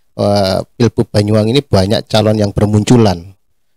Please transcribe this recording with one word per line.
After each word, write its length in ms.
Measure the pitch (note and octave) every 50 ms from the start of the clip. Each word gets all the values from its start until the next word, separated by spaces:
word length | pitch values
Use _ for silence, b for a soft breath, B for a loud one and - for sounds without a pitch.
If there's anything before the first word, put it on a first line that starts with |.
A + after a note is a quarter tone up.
| _ _ - -
eh, 380 | G#2+ G#2 G2+ G#2 G2 F#2+ F#2+ F2+ E2 - _
Pilgub 320 | - A#2+ A2 - - A2+ -
Banyuwangi 480 | - G#2+ G#2 G#2 G#2+ G#2+ G#2 A2 A#2+
ini 60 | C#3+ C#3
banyak 400 | - - F#2+ F#2 G2 A2 D2+ -
calon 320 | - - A2 G#2 G#2+ G#2+
yang 160 | G#2+ G#2 G2+ G2
bermunculan, 800 | - G#2 G#2 G#2+ G#2 G#2 - B2 A#2+ A2+ G2+ F2+ E2+ F2 G2 F#2+ _ _ _ _ _ _ _ _